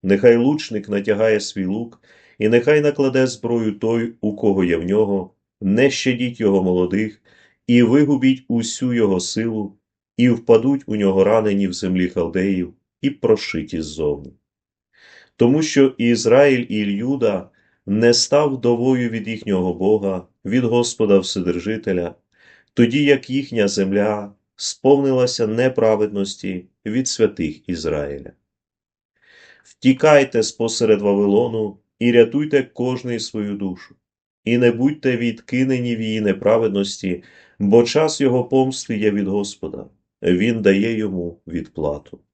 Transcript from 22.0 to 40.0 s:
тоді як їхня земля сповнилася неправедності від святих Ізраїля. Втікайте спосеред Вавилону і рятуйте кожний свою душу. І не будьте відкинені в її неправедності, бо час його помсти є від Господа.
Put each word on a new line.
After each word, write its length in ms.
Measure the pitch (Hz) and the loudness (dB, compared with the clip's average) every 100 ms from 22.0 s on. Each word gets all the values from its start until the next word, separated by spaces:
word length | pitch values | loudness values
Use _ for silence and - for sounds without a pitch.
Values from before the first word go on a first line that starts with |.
| 87 - _ _ _ _ _ | -4 -10 _ _ _ _ _
тоді 300 | - 117 135 | -14 -8 -4
як 260 | 143 135 131 | 0 0 0
їхня 380 | 131 135 117 101 | -8 -6 -2 -2
земля 680 | 101 95 101 104 104 101 _ _ _ | -2 -2 -2 -2 -4 -8 _ _ _
сповнилася 920 | - - 131 139 139 131 127 127 110 | -12 -4 2 2 2 0 -2 -2 -4
неправедності 1160 | 110 131 127 113 104 107 101 98 - 92 92 - _ 107 | 0 -2 2 0 2 0 -2 -6 -8 -10 -10 -12 _ -6
від 220 | 113 131 | -4 -4
святих 640 | - 110 - 80 78 - | 0 0 0 -8 -8 -10
Ізраїля. 600 | 87 78 76 73 71 - _ _ _ _ _ _ _ _ _ _ - - _ | -6 -4 -4 -6 -10 -14 _ _ _ _ _ _ _ _ _ _ -20 -20 _
Втікайте 800 | _ _ 131 131 151 147 135 117 | _ _ 0 2 6 6 4 0
спосеред 580 | 107 - 113 113 113 104 | -2 -2 -4 0 2 2
Вавилону 760 | 101 101 101 101 120 113 107 95 _ _ | 2 2 2 2 0 -4 -6 -10 _ _
і 120 | 120 | 2
рятуйте 520 | 120 113 135 151 143 | 6 6 4 0 -2
кожний 560 | 131 - 123 123 123 117 | -2 -6 -4 -4 -6 -8
свою 360 | 113 110 104 101 | -8 -8 -6 -6
душу. 400 | 98 90 - _ _ _ _ _ - | -8 -10 -18 _ _ _ _ _ -2
І 120 | 120 | 2
не 140 | 120 | 2
будьте 460 | 113 135 151 135 120 | 2 -2 0 -2 -2
відкинені 800 | 120 113 - 127 131 127 120 117 | -2 -6 -6 -2 -2 -2 -2 -4
в 60 | |
її 200 | 110 110 | -4 -2
неправедності, 1000 | 104 92 98 113 113 98 98 - 95 87 - - _ _ | -2 0 2 2 2 -2 -4 -6 -6 -6 -10 -20 _ _
бо 240 | 101 113 | 4 4
час 380 | 117 - 156 - | 4 2 0 0
його 240 | 135 123 - | 0 0 0
помсти 520 | 135 131 131 - 110 | 0 0 -4 -8 -2
є 140 | 107 | 0
від 160 | 101 98 | 0 -2
Господа. 580 | 101 101 - - - - _ | -4 -6 -10 -12 -12 -16 _